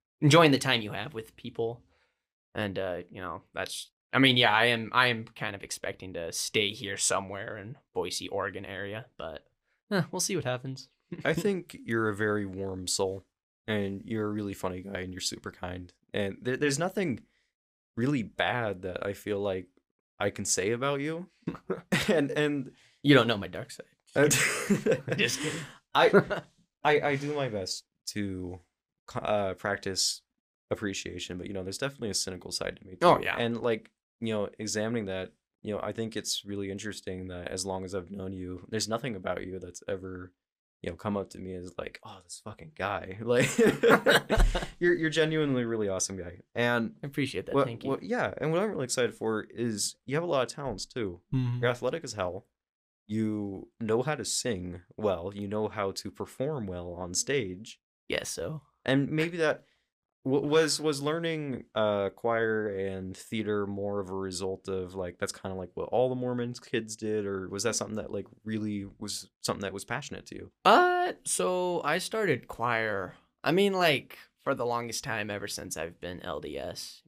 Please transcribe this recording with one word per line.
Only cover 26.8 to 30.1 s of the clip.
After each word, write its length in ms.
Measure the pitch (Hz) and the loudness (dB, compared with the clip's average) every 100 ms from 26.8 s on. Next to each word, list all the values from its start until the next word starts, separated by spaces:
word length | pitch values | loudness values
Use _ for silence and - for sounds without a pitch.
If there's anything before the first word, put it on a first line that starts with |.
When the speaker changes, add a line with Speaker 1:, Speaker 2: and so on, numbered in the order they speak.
Speaker 2:
I, 160 | 151 147 | 4 4
I 160 | 147 139 | 4 0
do 180 | 143 | -2
my 160 | 147 131 | -2 -2
best 340 | 104 90 - - _ - | -2 -4 -8 -12 _ -8
to, 500 | 107 101 92 90 87 _ _ _ _ - | -4 -4 -4 -8 -10 _ _ _ _ -10
uh, 380 | 123 - 104 98 | -6 0 0 0
practice 680 | 90 104 98 98 92 - | -2 -2 -2 -2 0 0